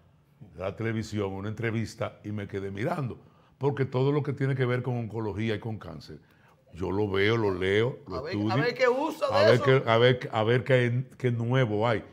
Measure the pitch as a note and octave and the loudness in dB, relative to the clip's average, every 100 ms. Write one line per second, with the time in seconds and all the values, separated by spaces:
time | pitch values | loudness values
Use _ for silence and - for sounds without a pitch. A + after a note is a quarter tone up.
0 | _ _ _ _ G2 E2+ F#2+ F#2+ A2+ A2 | _ _ _ _ -20 -8 -8 -4 -4 -4
1 | G#2+ G#2 G2 F#2+ G#2 G#2+ A#2 A2+ G#2 - | -4 -4 -4 -4 -8 -4 -4 -2 -6 -6
2 | G2+ - G#2+ G#2+ G2 G2 G2 G2 D3 E3+ | -8 -8 -10 -8 -8 -8 -8 -6 -6 -4
3 | B2 - - _ _ - C#3 C#3 C3 B2+ | -6 -10 -18 _ _ -4 -4 -2 -2 0
4 | C3+ D3 C#3 B2+ C3+ C3+ B2 B2 B2+ A#2+ | 0 0 -2 -2 -2 0 0 0 -2 -4
5 | A2 A2+ G#2+ F#2 A2+ G#2 A2+ G#2 E2+ D#2 | -6 -6 -6 -4 -2 -2 -6 -10 -12 -14
6 | - D2+ _ _ _ _ _ D#2+ F2+ G2 | -16 -20 _ _ _ _ _ -6 -2 0
7 | G#2 G2 G#2 A#2 G#2 F2+ F#2 G#2 B2 B2+ | 0 2 4 4 0 0 2 2 2 -4
8 | - F#2+ D3+ G#2 G#2+ C#3 A#3+ - B3+ B3+ | -10 -10 -6 -2 0 0 0 2 2 2
9 | D#4 D#4 C#5 G#2 G#2+ A#2+ B2+ C3 A#2+ A#2 | -2 -2 0 4 6 6 6 4 6 6
10 | B2 B2+ - A2 A2 B2 A2+ B2+ A#2+ A#2+ | 6 4 0 0 2 2 4 2 4 -2
11 | - - B2 A#2 A#2 C3 A#2 G#2 A#2 G2+ | -4 -4 -2 -2 0 2 2 2 0 0
12 | - | -4